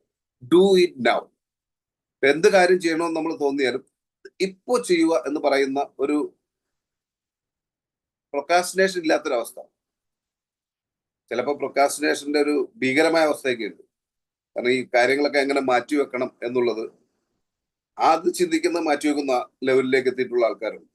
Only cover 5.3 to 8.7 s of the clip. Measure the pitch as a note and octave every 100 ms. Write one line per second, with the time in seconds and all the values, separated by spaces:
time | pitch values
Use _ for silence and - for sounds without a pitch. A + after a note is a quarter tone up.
5.3 | D3+ C#3+ C#3 C#3 C#3 C#3 - C#3 D3 C3
6.3 | _ _ _ _ _ _ _ _ _ _
7.3 | _ _ _ _ _ _ _ _ _ _
8.3 | C#3+ C#3 F3 F3+